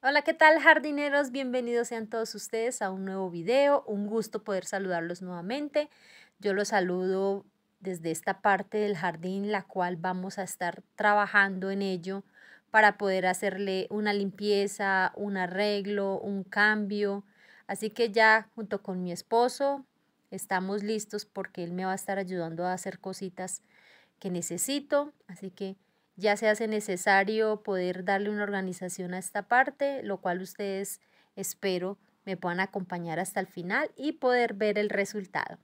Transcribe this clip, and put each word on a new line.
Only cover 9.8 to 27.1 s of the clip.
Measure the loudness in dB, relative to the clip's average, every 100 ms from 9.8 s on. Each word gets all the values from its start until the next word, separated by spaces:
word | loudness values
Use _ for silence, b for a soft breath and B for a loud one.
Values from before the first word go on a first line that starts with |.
| -2 -2
vamos | -4 -4 -6 -8
a |
estar | -8 -4 -6 -6 -16
trabajando | 0 4 4 6 4 4 0 -2
en | -2
ello | -2 -2 -4 -8 B B B B _
para | 6 6 4
poder | 0 2 2
hacerle | 0 -2 -2 -2 -2 -2
una | -2 0
limpieza, | 0 -2 -2 0 2 2 -2 0 2 2 -2
un | -6 -2
arreglo, | -2 0 0 0 -2 -2 -2 -2
un | -4 -6
cambio. | -4 2 2 2 -2 -2 -2 -4 b b b b -10
Así | -6 -6
que | 0 0
ya | 6 6 6 2
junto | -12 -6 -6
con | -4 -6
mi | -4
esposo | -6 0 2 2 2 -2 -2 -8 _ _ _ _
estamos | -12 -4 -2 -2 -4
listos | -2 -4 -4 -10 -10
porque | -10 -10 -8
él | -6
me | -4
va | -4
a | -4
estar | -4 -4
ayudando | -4 -4 -6 -4 -4
a |
hacer | -4 -6 -10
cositas | -12 -10 -10 -8 -10 -10 b b b b b _
que | -6
necesito. | -4 -4 -4 -2 -2 0 0 0 _ _
Así | -14 -14
que | -8 -8 -8 _ _ _ -2
ya | 0 2
se | 2
hace | 2 0
necesario | -2 -2 -2 4